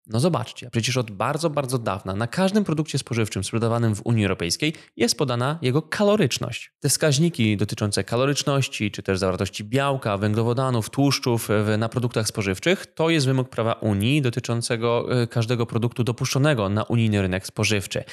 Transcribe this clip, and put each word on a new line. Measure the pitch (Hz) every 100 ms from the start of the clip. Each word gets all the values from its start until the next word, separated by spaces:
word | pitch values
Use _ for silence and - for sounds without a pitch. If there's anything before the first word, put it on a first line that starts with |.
| -
No | 110
zobaczcie, | 170 135 - - 123
przecież | 120 110 127
od | 110
bardzo, | 98 117 147 165
bardzo | 147 131 127
dawna | 113 95 92
na | 98 120
każdym | - 185 214
produkcie | 196 156 151 143
spożywczym | - 117 110 101
sprzedawanym | 92 113 113 117 117
w | 98
Unii | - 113
Europejskiej | 98 92 87 - 151 147 - -
jest | 233 -
podana | 139 120 127 165
jego | 131 131
kaloryczność. | 160 - 208 214 139 - - 117 - _
Te | 143
wskaźniki | - 160 135 170 165 110 -
dotyczące | 101 - 104 101
kaloryczności, | 98 117 135 143 - 139 131 - 104
czy | 101
też | - 95
zawartości | 95 92 101 -
białka, | 104 131 139 135 113 101
węglowodanów, | 107 104 117 120 131 120 104
tłuszczów | - 143 131 131 117 -
w, | 107 104 107
na | 113
produktach | 120 120 120 104
spożywczych, | - 98 92 165 190 -
to | - 165
jest | 165 131
wymóg | 131 127
prawa | - 113
Unii | - 107 98 110 151
dotyczącego, | 127 120 - 117 120 117 117 117 - 123
y, | 117
każdego | 120 113 120 117
produktu | 117 117 -
dopuszczonego | 117 113 131 135 147 127 95
na | 104
unijny | - 117 113 101
rynek | 95 90 -
spożywczy. | - 101 104 - 82 -